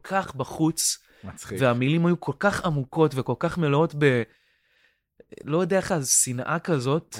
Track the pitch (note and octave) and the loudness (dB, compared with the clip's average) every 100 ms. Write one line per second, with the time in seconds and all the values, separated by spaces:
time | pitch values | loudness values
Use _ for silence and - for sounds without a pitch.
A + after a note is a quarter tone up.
0 | - G3 F3+ C3 B2+ - D#3+ E3 - - | -4 -4 -4 -6 -8 0 0 0 -2 -4
1 | _ _ - - - A#2+ C3 A#2+ C3 E3 | _ _ -16 -14 -10 0 2 2 2 2
2 | E3+ E3+ - - G3+ - F#3 D3 C3 D#3+ | 2 2 -2 -2 -2 0 -2 -2 -2 2
3 | D#3 C3 B2 A#2+ E3+ F3 D3+ C#3+ E3 D3 | 2 2 -4 -2 -2 0 2 2 2 2
4 | D3 B2 A2 _ _ _ _ _ _ _ | 2 2 0 _ _ _ _ _ _ _
5 | _ _ _ - - D#3 F#3 F#3+ - F3 | _ _ _ -14 -2 0 2 0 0 -2
6 | C3 - - B2 B2 E3 - D3+ B2 D#3 | 0 2 0 -2 -4 -4 0 0 2 -2
7 | - | -2